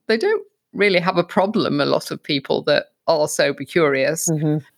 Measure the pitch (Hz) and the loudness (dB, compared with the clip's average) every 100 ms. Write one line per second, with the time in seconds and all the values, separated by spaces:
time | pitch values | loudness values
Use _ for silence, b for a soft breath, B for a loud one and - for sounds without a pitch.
0 | - 220 392 427 - _ _ 175 202 180 | -2 0 0 -2 -4 _ _ 0 2 2
1 | 175 170 170 - 190 208 - 143 139 135 | 2 0 0 0 2 0 0 0 0 0
2 | - - - 147 - - - 147 - _ | -2 -10 -4 -4 -2 -2 0 0 -2 _
3 | - 160 151 - 143 135 139 175 151 135 | -2 0 0 0 0 -2 -2 0 2 2
4 | 135 160 - 156 151 151 B | 0 -2 -2 -2 0 -2 B